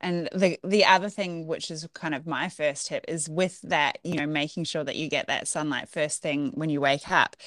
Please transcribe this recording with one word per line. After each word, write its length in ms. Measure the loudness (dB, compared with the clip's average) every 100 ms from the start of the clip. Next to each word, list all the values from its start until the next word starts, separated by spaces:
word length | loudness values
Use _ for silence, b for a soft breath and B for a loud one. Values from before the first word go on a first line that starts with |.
And 260 | -2 -2 -2 2
the, 240 | 2 2 2
the 180 | 6
other 240 | 8 8 4
thing, 380 | -6 -6 -6 -6
which 240 | -6 -6
is 160 | -10 -12
kind 200 | -8 -4
of 140 | -4 -4
my 220 | -4 -4
first 380 | -2 -2 -2 -6
tip, 180 | -6 -4
is 220 | -6 -4
with 320 | 0 0 -2
that, 360 | -2 2 2 0
you 120 | -4 -2
know, 120 | -2
making 380 | -2 -2 -4 -4
sure 180 | -2
that 140 | -4 -4
you 100 | -2
get 200 | -2 -2
that 200 | -4 -2
sunlight 400 | -2 -2 -2 -4
first 340 | -4 -2 -2
thing 300 | -2 -2 -2 -2
when 140 | 0
you 120 | 2
wake 280 | 2 2 2
up, 280 | 4 4 0